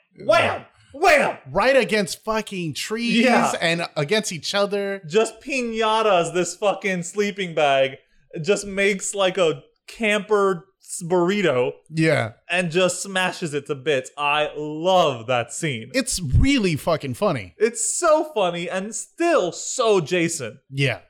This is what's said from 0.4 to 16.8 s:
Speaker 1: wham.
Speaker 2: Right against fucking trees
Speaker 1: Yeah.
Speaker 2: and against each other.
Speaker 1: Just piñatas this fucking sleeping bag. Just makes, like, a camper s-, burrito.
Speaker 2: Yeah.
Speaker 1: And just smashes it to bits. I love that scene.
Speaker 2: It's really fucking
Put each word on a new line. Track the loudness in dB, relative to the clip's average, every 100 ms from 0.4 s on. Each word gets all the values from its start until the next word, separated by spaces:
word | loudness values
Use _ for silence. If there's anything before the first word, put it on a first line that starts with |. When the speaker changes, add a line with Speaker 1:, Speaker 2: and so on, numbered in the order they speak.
| 2 -4 -10 _ _
Speaker 1:
wham. | 0 4 4 2 -4 -6
Speaker 2:
Right | 0 4 4
against | 2 0 -2 -6
fucking | -4 -4 -4 -6 -6
trees | -6 -6 -4 0 2
Speaker 1:
Yeah. | 4 4 2 0
Speaker 2:
and | -2 -2 -4 -4
against | 0 0 -2
each | -8 -4
other. | -2 0 -2 -4 -8 -2
Speaker 1:
Just | 0 0 -4
piñatas | -6 -4 -4 -2 0 2 4 4 2
this | -2 -2 0
fucking | -2 0 -2 -4
sleeping | -4 -2 -2 -2 -4
bag. | 0 4 4 2 -2 _ _ _ -8
Just | -2 -2 -2
makes, | -2 0 0 -4
like, | -2 0 2
a | 0 0 -8 _ -18
camper | -4 -2 0 2 2 2 0 -8 _
s-, | -14 -10 0
burrito. | 2 2 2 2 2 0 -4 -8
Speaker 2:
Yeah. | 0 2 2 0 -8 -6
Speaker 1:
And | -2 0
just | 2 2 0
smashes | -6 -2 -2 -4 -6
it | -6 -6
to |
bits. | -6 -2 -2 -2 -4
I | 0 0 0 -4
love | -8 -4 2 4 4 0 -2
that | -2 -2
scene. | -6 -6 -6 -4
Speaker 2:
It's | -4 -2 -4
really | 2 4 4 4 2
fucking | 0